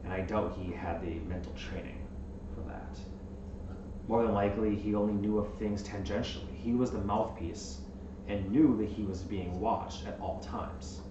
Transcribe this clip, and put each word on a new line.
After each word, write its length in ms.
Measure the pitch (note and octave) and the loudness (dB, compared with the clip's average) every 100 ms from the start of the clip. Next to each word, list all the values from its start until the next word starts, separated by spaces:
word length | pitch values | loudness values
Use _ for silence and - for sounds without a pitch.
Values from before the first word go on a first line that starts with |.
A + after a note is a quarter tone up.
and 80 | - | -2
I 80 | F#2+ | -2
doubt 360 | F2+ G#2 - F#2+ | 2 2 2 -2
he 140 | F2+ | -4
had 280 | F2 F#2+ E2 | -2 -2 -2
the 140 | E2 D#2+ D#2+ | -2 -2 -2
mental 240 | F2+ - | -4 -4
training 540 | - - F#2 - - - - - - - | -6 -6 -6 -6 -8 -8 -8 -8 -8 -8
for 80 | - - | -6 -6
that. 300 | - - - - - - - - - - - - - - | -6 -8 -8 -8 -8 -10 -8 -8 -8 -8 -8 -8 -6 2
More 160 | A2+ | 4
than 100 | A2 | 6
likely, 400 | G2+ G2+ A2 G#2+ | 6 4 4 4
he 200 | G#2 G#2 | 4 2
only 200 | G#2 G#2 | 4 4
knew 240 | G2+ G#2 G#2+ | 4 4 4
of 160 | G2+ - | 2 -2
things 240 | G#2 G#2 | 0 0
tangentially. 720 | - G2+ F#2+ G2+ B2 - - | -2 -4 0 0 0 -4 -6
He 180 | - A#2 | -4 2
was 160 | B2 B2 | 4 4
the 100 | G2 | 2
mouthpiece 800 | G2 A2 - - E2+ - - - - - - - - | 2 2 2 -2 -6 -6 -8 -8 -8 -10 -10 -8 -2
and 220 | G2+ F#2+ | 0 4
knew 260 | B2 D3+ A2 | 8 8 8
that 100 | G2+ | 2
he 160 | A2 | 0
was 180 | G2 F2+ | -2 -2
being 380 | - G2 F2 F2+ | -2 -2 -2 0
watched 460 | G#2+ A2+ G2 - - | 2 0 -2 -6 -6
at 120 | - | -4
all 200 | - - | -4 -4
times 600 | - - - - - - - | -4 -4 -4 -6 -8 -8 -10